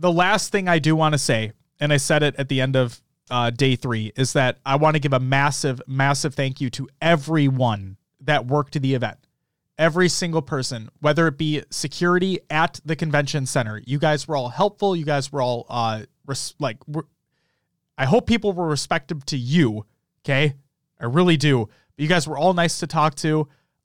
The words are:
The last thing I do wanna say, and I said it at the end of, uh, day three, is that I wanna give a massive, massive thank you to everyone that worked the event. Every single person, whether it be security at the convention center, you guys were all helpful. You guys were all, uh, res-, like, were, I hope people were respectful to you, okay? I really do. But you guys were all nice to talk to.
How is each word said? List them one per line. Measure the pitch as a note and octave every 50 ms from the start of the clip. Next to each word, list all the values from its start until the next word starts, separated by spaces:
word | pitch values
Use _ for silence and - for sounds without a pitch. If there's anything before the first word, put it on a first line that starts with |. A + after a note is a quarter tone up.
The | F3+ F3+
last | E3 F3 F3+ F#3+ G#3+ F#3+ - -
thing | - G3+ F#3 F3+
I | E3+ D#3
do | C3+ D#3 D#3+
wanna | D#3+ D#3 D3+ D3+ C#3
say, | - - A#2+ A2 A2 G#2+ - _ _ _ _ -
and | D3 D3
I | D3 C#3
said | - - D#3 D3 D3
it | C#3+ -
at | - C3+ -
the | C#3 C3
end | C3 C3+ C3+
of, | C3 B2 A#2+ - - _ _ _ _ _ -
uh, | B2 B2 A#2+ A#2
day | A#2+ A#2+ C#3 C3+ B2+
three, | - - B2 A2+ A2 G#2+ G#2+ -
is | - B2+ -
that | - D3 C3 B2+ - _ -
I | C3 C3+
wanna | D3 D#3 D#3 D#3 D3+
give | C#3+ C#3+
a | C3+ B2
massive, | B2+ C3 C#3 C3+ C#3+ D3 C#3 - - C3+ B2 B2 -
massive | - C3 C3+ C3+ C#3+ D3 - - C#3+ -
thank | - C3+ C3 C3 -
you | C#3 A#2+
to | - - C3 - _ -
everyone | D3+ E3+ E3+ D3+ C#3 D#3 E3 D3+ C#3+ C3+ C3 B2+ B2+ A#2 G#2+ G2+ G2 F#2+ F#2+ _ _ _ _ _
that | C3 D3+ D3 C#3 B2+
worked | B2 D3 D3 C#3 - - D3+
the | C3 C3+ C3+
event. | A#2+ A#2+ G#2 - _ _ _ _ _ _ _ _ _ _ _ _ -
Every | D#3+ E3 D3+ F3+ F3+ E3+
single | - - F3+ E3+ D#3+ D#3+
person, | C#3+ - D3+ C3 B2+ - C3 A2+ A2 - _ -
whether | C#3+ D3+ D3 E3+ E3
it | D#3+ C#3+ C#3
be | D#3+ D3+ D3+ C#3 - -
security | - - - C3+ - - F3 F3 F3+ F3+ F#3+ F#3+ F3+ - _ -
at | D3+ D#3 E3+ - - - -
the | D3+ D#3+
convention | - E3+ D#3 C#3+ D3 D3 C#3 - C#3+ C3
center, | - - C3+ A#2 A2 G#2+ G#2+ -
you | A#2+ C#3+ C#3
guys | D#3+ D3+ D3+ C#3+ - -
were | D3+
all | C#3 B2 A#2+
helpful. | A#2+ E3+ G3+ G#3 - - G3+ G3 F#3
You | E3+ D3
guys | D3+ D3 C#3 C3 -
were | C#3+ C#3
all, | B2+ B2 A#2+ A#2 - -
uh, | A#2 A#2+ A#2 A2+ A2 G#2+ G#2 _ _ _ _
res-, | C3+ C3+ - - - - -
like, | D3 B2 G#2+ - -
were, | D3+ D3 D#3 - _ _ _ _ _ _ _ _ _ _ _ _ _ _ _ _ _ _
I | - C3+
hope | C3 G3 B3 A#3+
people | - A#3 A3 G#3+ G3+
were | F3 F3+ F3
respectful | D#3 C#3+ C3+ - - - A3 - - E3+ C#3 -
to | - D3+ C3
you, | A#2+ B2+ D3+ F3 C#3+ A2 G#2 A2 - _ _ _ _ _ _ _
okay? | - D3 C3+ C3+ D3+ D3 C#3 - _ _ _ _ _ _ _ -
I | A#2
really | A#2+ B2+ F3 F3+ F3 D#3+ C#3
do. | D3+ D3 C3+ A#2+ G#2+ - _ _ _ _ _
But | -
you | D3+ D#3
guys | F3+ E3 C3 D#3
were | D3+
all | C#3 D#3+ F#3
nice | F#3 F3 E3+ E3 - -
to | F3
talk | C#3+ D#3+ D#3+ D3+ D#3 -
to. | - - D#3 D#3 D#3 D3+ _ _ _ _ _ _ _